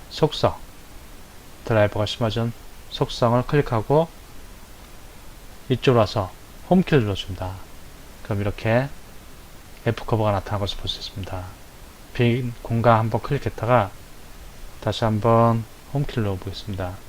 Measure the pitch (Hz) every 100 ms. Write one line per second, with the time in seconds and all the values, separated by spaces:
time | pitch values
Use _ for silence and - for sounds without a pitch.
0 | - - 151 - 113 - - - - -
1 | - - - - - - - 110 104 101
2 | 104 - 113 110 117 - - - - -
3 | 139 - 117 120 123 147 - 113 - 143
4 | 165 - - - - - - - - -
5 | - - - - - - - 127 - 120
6 | 104 113 92 - - - - 180 175 151
7 | 104 95 - 92 92 92 - - - -
8 | - - - 101 101 - 110 117 139 -
9 | - - - - - - - - 117 110
10 | - 110 107 101 - 104 98 - 95 -
11 | - - 92 92 92 - - - - -
12 | - - 120 120 123 117 - 117 117 113
13 | 113 113 - 139 110 - 110 123 98 -
14 | - - - - - - - - 110 -
15 | 113 107 117 113 117 113 107 - - 143
16 | 147 - 104 92 98 90 - 98 90 95